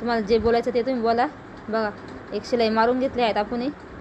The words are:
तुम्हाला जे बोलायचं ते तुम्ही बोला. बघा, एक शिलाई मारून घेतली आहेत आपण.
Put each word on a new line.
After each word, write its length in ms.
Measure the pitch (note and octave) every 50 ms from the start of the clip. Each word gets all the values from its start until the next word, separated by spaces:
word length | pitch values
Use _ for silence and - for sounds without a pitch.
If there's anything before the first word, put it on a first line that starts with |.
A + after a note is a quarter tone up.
तुम्हाला 200 | A3+ A#3 A#3 A3+
जे 180 | G#3+ F#3+ A#3 A3+
बोलायचं 320 | G#3 A#3 A3+ A#3 A#3+ B3+ A3
ते 80 | B3 A3+
तुम्ही 200 | C4 C4 B3 A3
बोला. 240 | A3+ A#3+ A#3 A#3+ D4+ - - - - - - - -
बघा, 220 | G#3 A3+ A3 G#3 G3+ - - - - - - - -
एक 120 | G#3 G#3
शिलाई 240 | - - A#3+ A#3 A3
मारून 320 | A3 A3 A3+ A#3+ B3+ B3+
घेतली 220 | B3+ C4+ - A#3+ B3
आहेत 140 | A3 G3+
आपण. 320 | G#3 G#3 G#3 A#3+ A#3+ A#3+ C#4 C#4+ - - - - -